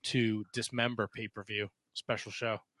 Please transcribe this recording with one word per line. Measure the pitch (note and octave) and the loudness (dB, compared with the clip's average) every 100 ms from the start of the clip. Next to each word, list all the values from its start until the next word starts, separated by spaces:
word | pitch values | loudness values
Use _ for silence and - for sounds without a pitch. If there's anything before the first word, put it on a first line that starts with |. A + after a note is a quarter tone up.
to | - C3 A2+ G#2+ G#2+ | 0 4 4 4 0
Dismember | - A2 B2 A#2+ A#2 G#2 | -4 -2 2 2 2 -2
pay-per-view | - A2+ - G2+ G#2 G#2 - _ | -2 -10 -10 -4 -2 -4 -6 _
special | - - A2+ - | -12 -2 -2 -2
show. | - A#2 G#2+ - _ | -4 -2 -2 -6 _